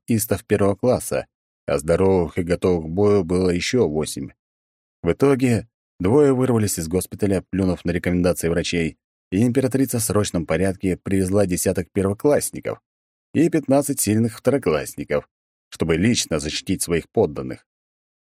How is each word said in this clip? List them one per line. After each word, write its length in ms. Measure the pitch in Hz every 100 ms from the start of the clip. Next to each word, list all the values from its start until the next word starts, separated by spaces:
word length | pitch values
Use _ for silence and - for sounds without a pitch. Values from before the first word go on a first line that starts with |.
| -
истов 360 | 113 - 98
первого 300 | - 104 98
класса, 540 | 101 123 98 - 67 - _ _ _ -
а 100 | 71
здоровых 640 | 76 85 95 92 80 -
и 20 |
готовых 440 | 85 87 95 87 80
к 40 |
бою 340 | 90 104 104
было 280 | 85 90 92
ещё 360 | 87 - 127 87
восемь. 440 | 76 73 71 67 _ _ _ _ _ _ _
В 80 | 85
итоге 560 | - 139 127 127 110 - _ _ -
двое 340 | 90 143 143
вырвались 460 | 127 127 117 104 -
из 80 | 80
госпиталя, 560 | 90 - 95 101 92 -
плюнув 340 | 95 92 85 87
на 60 |
рекомендации 580 | 85 90 90 87 87 85
врачей, 480 | 85 80 87 80 - _ _ -
и 120 | 92
императрица 560 | 123 131 127 131 135 120
в 20 |
срочном 460 | - 104 101 87 78
порядке 500 | 80 95 90 92 87
привезла 480 | - 95 92 101 98
десяток 460 | 87 98 92 85
первоклассников 880 | 101 95 101 147 139 - - - - _ _ _ _ _ -
и 120 | 170
пятнадцать 520 | 160 135 139 143 135
сильных 380 | 101 107 117 -
второклассников, 920 | 127 135 90 73 64 - - 73 - _ _ _ _
чтобы 260 | - 80 80
лично 440 | 110 113 - 78
защитить 420 | 76 - - 90
своих 260 | - 82 -
подданных. 600 | 117 87 69 65 60 _ _ _ _ _ _